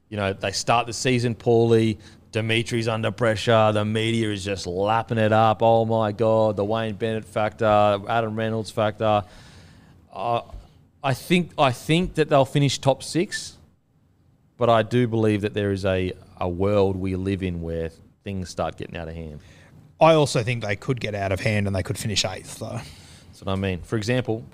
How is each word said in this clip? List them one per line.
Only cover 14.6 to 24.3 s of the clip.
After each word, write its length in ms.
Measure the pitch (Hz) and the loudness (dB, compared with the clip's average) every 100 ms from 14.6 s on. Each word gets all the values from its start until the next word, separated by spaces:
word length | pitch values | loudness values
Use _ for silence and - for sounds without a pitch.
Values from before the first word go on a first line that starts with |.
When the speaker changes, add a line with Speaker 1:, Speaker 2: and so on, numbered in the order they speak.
| 117 | 4
Speaker 1:
I 120 | 113 | 4
do 260 | 107 123 120 | 4 2 2
believe 320 | 113 107 104 | 2 2 2
that 120 | 104 | 0
there 180 | 107 101 | -2 -2
is 120 | 98 | 0
a, 280 | 95 95 92 - - - | 0 0 -2 -6 -14 -8
a 80 | 92 | -6
world 460 | 87 98 104 98 92 | -2 2 4 2 0
we 200 | 95 92 | -4 -4
live 260 | 95 95 | -2 -2
in 200 | 92 85 | -4 -4
where 280 | 82 82 82 - - _ | -6 -6 -6 -10 -20 _
things 260 | 104 95 90 | -10 -8 -8
start 260 | - 80 - | -6 -6 -6
getting 200 | - 85 | -12 -12
out 120 | 80 | -12
of 60 | |
hand. 260 | 82 80 76 - - - - - _ | -12 -14 -16 -20 -20 -20 -20 -20 _
Speaker 2:
I 140 | 160 | 4
also 280 | 160 143 131 | 4 2 0
think 200 | 113 117 | -2 -4
they 120 | 107 101 | -4 -6
could 240 | - 123 | -4 -6
get 140 | 110 | -6
out 180 | 101 98 | -4 -2
of 80 | 95 | -2
hand 260 | 123 104 98 | 0 0 0
and 80 | |
they 80 | 95 | -2
could 160 | - 101 | -4 -6
finish 260 | - 95 | -4 -4
eighth, 340 | 98 95 - - | -4 -6 -14 -14
though. 220 | 110 110 - - - - - | -12 -12 -14 -20 -20 -20 -20
Speaker 1:
That's 140 | - | -12
what 80 | 98 | -6
I 40 | 95 | -4
mean. 240 | 98 87 | -2 -4
For 140 | - 117 | -6 -4
example, 480 | 101 127 120 | -2 -2 -2